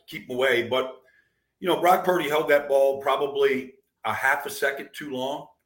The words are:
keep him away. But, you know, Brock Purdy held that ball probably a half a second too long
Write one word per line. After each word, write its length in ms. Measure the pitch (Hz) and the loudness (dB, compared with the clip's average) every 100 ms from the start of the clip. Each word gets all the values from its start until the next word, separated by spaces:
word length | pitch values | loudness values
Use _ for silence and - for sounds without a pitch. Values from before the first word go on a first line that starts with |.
| - | -18
keep 200 | 160 - | -16 -8
him 60 | |
away. 300 | 123 135 120 | -2 2 2
But, 320 | 117 131 127 - _ _ _ _ _ - | 0 -2 -4 -10 _ _ _ _ _ -8
you 80 | 185 | -2
know, 120 | 151 | 2
Brock 240 | 175 180 | 4 2
Purdy 240 | 185 175 143 | 2 0 0
held 200 | 151 151 | 0 4
that 200 | 143 143 | 2 4
ball 320 | 135 139 139 | 4 4 2
probably 760 | 139 135 143 139 139 127 127 - _ _ | -2 0 -2 2 2 0 -6 -18 _ _
a 80 | 110 | -6
half 340 | 104 135 147 139 | -2 0 0 -4
a 40 | |
second 380 | - 139 135 104 | -4 -4 -4 -12
too 180 | - 147 | -12 -10
long 360 | 127 131 147 - _ | -6 -6 -6 -12 _